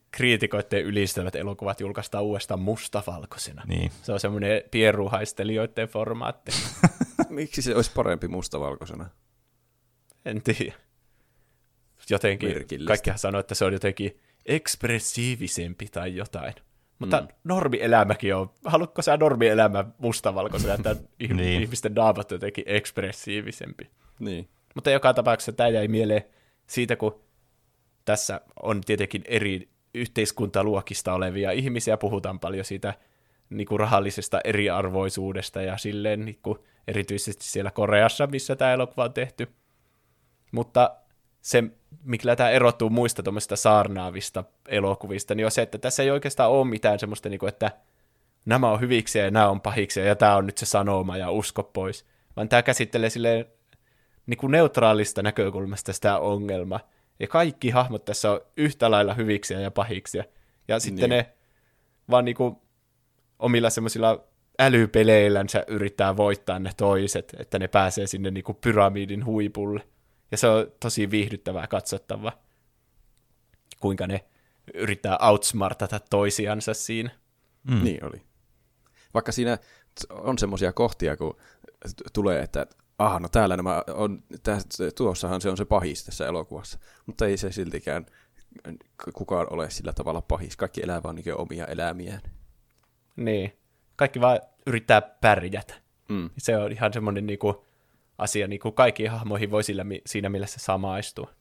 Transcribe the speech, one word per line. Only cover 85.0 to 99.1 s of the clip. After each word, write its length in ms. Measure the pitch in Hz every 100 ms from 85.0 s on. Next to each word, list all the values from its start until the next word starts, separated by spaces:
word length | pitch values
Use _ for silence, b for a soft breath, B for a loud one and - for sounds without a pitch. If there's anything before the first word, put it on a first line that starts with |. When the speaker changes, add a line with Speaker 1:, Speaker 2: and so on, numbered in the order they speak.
| 113 87 90 92
Speaker 3:
se 80 | 95
on 80 | 92
se 80 | 101
pahis 400 | 101 87 73 -
tässä 220 | - 69
elokuvassa. 520 | 85 80 73 - - b b -
Mutta 200 | - 107
ei 120 | 98
se 140 | 98
siltikään 540 | 98 85 76 - 80 82 b b b - - - - _ -
k-, 160 | -
kukaan 340 | - 95 90 82
ole 160 | 82 78
sillä 240 | - -
tavalla 280 | - 73 82
pahis. 360 | - 80 80 -
Kaikki 260 | 95 -
elää 200 | 85 85
vaan 120 | 85 82
niinkö 200 | 82 -
omia 280 | 85 85 80
elämiään. 560 | 82 85 90 90 101 - - - _ _ _ _ _ _ -
Speaker 1:
Niin. 380 | 117 104 101 - _ _ _ -
Kaikki 260 | 135 123
vaan 180 | 123 120 - _ -
yrittää 340 | 117 - 107
pärjätä. 720 | - - 113 98 90 98 - - _ _ -
Speaker 3:
Mm. 200 | 101 85 -
Speaker 1:
Se 200 | - 110
on 140 | 104
ihan 220 | 107 110
semmonen 340 | 110 107 101 104
niinku 380 | 101 104 98 _ _ _ _ _ -
asia, 300 | - 107 98
niinku 240 | 101 110
kaikkiin 400 | 120 127 - 110